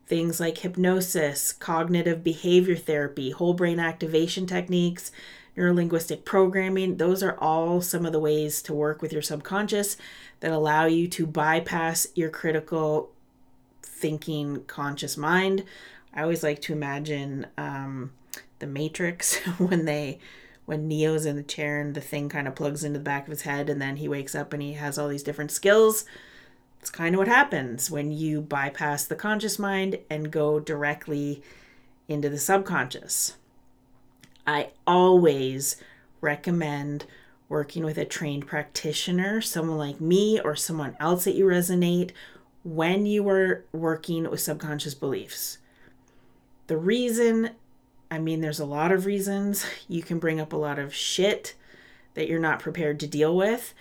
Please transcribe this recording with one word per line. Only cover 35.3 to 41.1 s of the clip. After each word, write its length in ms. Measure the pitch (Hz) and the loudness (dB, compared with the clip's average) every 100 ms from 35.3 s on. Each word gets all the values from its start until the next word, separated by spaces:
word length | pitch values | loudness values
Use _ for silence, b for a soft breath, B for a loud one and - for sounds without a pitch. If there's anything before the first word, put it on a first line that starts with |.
| 139 131 131 139 - B B B _ | 4 0 -2 -4 -6 B B B _
recommend 840 | 147 147 - 175 151 143 143 147 - B B B - | -2 -2 0 0 0 -4 -4 -8 -10 B B B -6
working 360 | 151 147 170 | -4 -4 -4
with 140 | 156 151 | -6 -4
a 60 | |
trained 420 | - - 151 143 139 | -6 -6 -6 -6 -6
practitioner, 920 | 151 147 - 156 147 - 180 190 220 | -6 -6 -6 -4 -4 0 0 0 -2
someone 360 | 220 170 160 156 | -2 -2 -2 -2
like 240 | 143 143 | -4 -2
me 400 | 160 185 208 220 | 2 4 4 2
or 160 | - 147 | 0 -2
someone 400 | - 160 139 131 | -4 -4 -6 -2
else 260 | 151 | 0